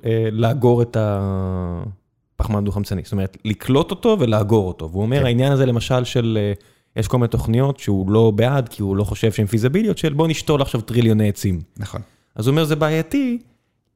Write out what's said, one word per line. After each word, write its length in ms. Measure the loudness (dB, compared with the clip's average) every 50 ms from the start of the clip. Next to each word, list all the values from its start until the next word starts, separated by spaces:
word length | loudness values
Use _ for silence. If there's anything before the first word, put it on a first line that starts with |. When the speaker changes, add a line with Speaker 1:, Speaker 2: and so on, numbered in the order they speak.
| -2
Speaker 1:
אה, 240 | -2 0 0 0 0
לאגור 500 | 0 0 0 0 2 2 4 4 4 4
את 140 | 2 0 0 -2
הפחמן 1600 | 0 0 0 0 -2 -2 -2 -2 -2 -4 -4 -4 -4 -6 -6 -8 -8 -10 -12 -14 _ _ _ _ _ _ _ -6 -4 -2 -2 -2 -2
דו-חמצני. 380 | -2 -2 -4 -4 -4 -4 -6 -6
זאת 80 | -4
אומרת, 240 | -4 -4 -4 -6 -8 -8 -6
לקלוט 460 | -6 -6 -4 -2 2 2 2 2 0
אותו 260 | -4 -2 0 0 2 2
ולאגור 480 | 2 2 2 2 2 4 2 2 2 0
אותו." 220 | -4 -8 -10 -6
והוא 120 | -4 -4
אומר, 160 | -2 0 0 2
Speaker 2:
כן. 60 | 2
Speaker 1:
העניין 260 | 2 2 2 2 2
הזה, 140 | 4 4 2
למשל, 380 | 2 2 0 0 0 0 -2 -2
של, 340 | -2 -2 0 0 0 0 0
אה, 120 | 0 -2 -2 -4 _ _ _ _ _ _ _
יש 120 | -6 -2 0
כל 100 | 0 0
מיני 100 | 0 0
תוכניות 500 | 0 -2 0 0 0 2 2 0 -2 -4
שהוא 320 | -2 -2 0 0 0 2
לא 200 | 4 4 6 4
בעד, 380 | 4 4 2 2 2 0 -2 -4
כי 140 | -6 -4
הוא 140 | -2 0 0
לא 80 | 0 0
חושב 280 | -2 -2 -2 -2 0
שהן 140 | 0 0 0
פיזביליות, 520 | 0 0 0 0 0 0 0 0 0 -2 -2
של 140 | -2 -2
"בוא 160 | 0 0 0 0
נשתול 340 | -2 -2 0 0 0 0
עכשיו 180 | 0 -2 -4 -4
טריליוני 480 | -4 -2 0 2 4 4 4 4 2 0
עצים". 320 | -2 -2 -2 -2 -2 -2 -6 -10 _
Speaker 2:
נכון. 240 | -12 -12 -10 -10 -12 -12 -14 _ _ _ _ _
Speaker 1:
אז 120 | -4 -2
הוא 60 | 0
אומר, 120 | 2 2 2
"זה 120 | 0 0
בעייתי, 640 | 0 0 0 0 -2 -2 -2 -2 -2 0 -2 -4 -6 -8 _ _ _ _ _ _ _ _ _ _